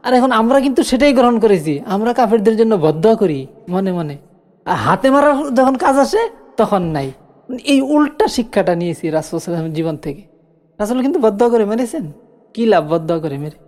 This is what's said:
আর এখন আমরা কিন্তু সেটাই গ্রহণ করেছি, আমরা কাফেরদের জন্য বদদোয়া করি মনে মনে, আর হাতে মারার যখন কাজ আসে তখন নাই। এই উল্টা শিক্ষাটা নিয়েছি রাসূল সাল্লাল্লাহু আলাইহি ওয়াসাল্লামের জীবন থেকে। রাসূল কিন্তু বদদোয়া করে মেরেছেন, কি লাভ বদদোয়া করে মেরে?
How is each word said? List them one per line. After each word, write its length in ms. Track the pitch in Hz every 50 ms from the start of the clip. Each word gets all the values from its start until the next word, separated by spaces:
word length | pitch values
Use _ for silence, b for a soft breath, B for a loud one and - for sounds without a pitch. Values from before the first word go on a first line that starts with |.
| -
আর 100 | 240 254
এখন 180 | 247 254 262
আমরা 280 | 240 220 220 233 277 277
কিন্তু 240 | 254 285 247 - -
সেটাই 300 | - 262 233 285 294 262
গ্রহণ 260 | 254 247 240 240 220
করেছি, 420 | 208 214 202 170 147 160 143 139 -
আমরা 280 | - 196 202 220 240 240
কাফেরদের 440 | 262 247 202 220 226 196 220 220
জন্য 180 | 214 226 226 220
বদদোয়া 400 | 185 151 156 151 160 165 220 226
করি 320 | 220 208 175 151 135 131 127 - - - -
মনে 220 | 180 190 196 190
মনে, 260 | 180 175 165 147 143 147 _ _ _ _ _ _ _ _ _
আর 100 | - 180
হাতে 340 | 135 107 135 180 190 - 269
মারার 440 | 269 285 285 294 285 269 302 277 247
যখন 220 | 254 254 262 269
কাজ 220 | 240 - 262 269
আসে 320 | 277 269 - - 427 466 453 - - - - _
তখন 240 | - 220 - 202 190
নাই। 300 | 175 165 156 147 135 135 131 _ _ _ _ _ _ - 254 240 -
এই 180 | 285 277 269
উল্টা 460 | 269 269 302 294 294 277 - - 440
শিক্ষাটা 480 | - - - 226 - - 208 180 180 175
নিয়েছি 340 | 170 175 170 160 - - 160
রাসূল 300 | 151 156 160 - - 165
সাল্লাল্লাহু 320 | - 180 170 165 160 160
আলাইহি 0 |
ওয়াসাল্লামের 20 | 156
জীবন 240 | 160 160 165 156
থেকে। 420 | 147 - 156 139 - - _ _ _ _ _ _ _ _ _ _ -
রাসূল 220 | 208 208 247 254
কিন্তু 180 | 247 277 330 349
বদদোয়া 320 | 220 220 202 202 240 240
করে 140 | 233 226 214
মেরেছেন, 460 | 202 220 233 254 226 - 320 196 147 143 - _ _ _ _ _ _ _
কি 120 | 220 233
লাভ 280 | 220 202 170 151 151 165
বদদোয়া 260 | 170 160 165 170 165
করে 180 | 156 156 135
মেরে? 200 | 139 147 151 - _ _